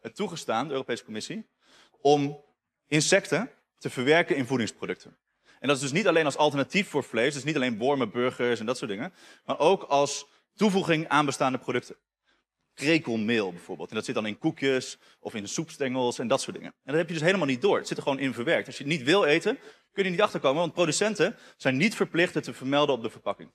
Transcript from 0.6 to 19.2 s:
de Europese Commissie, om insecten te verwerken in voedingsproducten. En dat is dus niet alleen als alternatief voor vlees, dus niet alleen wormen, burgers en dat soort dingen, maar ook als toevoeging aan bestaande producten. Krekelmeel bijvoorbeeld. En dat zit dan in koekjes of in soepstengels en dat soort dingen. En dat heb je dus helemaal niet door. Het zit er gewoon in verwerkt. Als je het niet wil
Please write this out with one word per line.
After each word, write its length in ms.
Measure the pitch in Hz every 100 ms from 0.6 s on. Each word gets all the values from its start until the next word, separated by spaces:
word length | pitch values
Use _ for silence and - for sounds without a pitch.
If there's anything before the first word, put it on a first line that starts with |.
| 147
de 60 |
Europese 320 | 135 127 117
Commissie, 420 | - 110 - 185 - _ _ - _ _
om 400 | 139 147 143 151 _ _ _ _ _
insecten 640 | 151 156 190 196 151 226 _ _ _
te 120 | -
verwerken 460 | - 127 156 175 160
in 100 | 123
voedingsproducten. 720 | 131 110 - 90 95 - _ _ _ _ _
En 80 | -
dat 80 | 143
is 60 |
dus 100 | 135
niet 160 | 147 208
alleen 160 | 165
als 120 | 156 -
alternatief 520 | 151 143 135 185 202
voor 160 | 147
vlees, 300 | 123 120 123
dus 100 | 143
niet 120 | 127 151
alleen 220 | 127 113
wormen, 320 | 123 143 120
burgers 500 | 120 127 120 123 113
en 60 | 110
dat 120 | 127
soort 120 | 127
dingen, 220 | 101 170 _ - -
maar 140 | - -
ook 240 | 151 190
als 440 | - 139 143 - - _ _ _
toevoeging 520 | 214 190 156 160 165
aan 180 | 143 147
bestaande 320 | 135 139 127
producten. 380 | - 123 - - _ _ _ _ _ _ _
Krekelmeel 760 | _ 143 165 156 113 107 117 98
bijvoorbeeld. 360 | 87 - 85 85
En 60 |
dat 100 | 110
zit 100 | -
dan 120 | 123 107
in 120 | 101
koekjes 600 | 160 160 139 131 123 - _ _
of 140 | -
in 140 | 110 101
soepstengels 720 | - 160 - 135 127 123 117
en 100 | 123
dat 120 | 135
soort 160 | - 92
dingen. 160 | -
En 180 | - -
dat 40 | 147
heb 120 | 170
je 60 |
dus 80 | 165
helemaal 240 | 156 196 147
niet 160 | 131
door. 160 | 196 220
Het 100 | -
zit 80 | -
er 60 |
gewoon 160 | - 135
in 160 | 135
verwerkt. 320 | 117 120 147 104
Als 120 | 127
je 60 |
het 80 | 139
niet 100 | 165
wil 220 | 120 185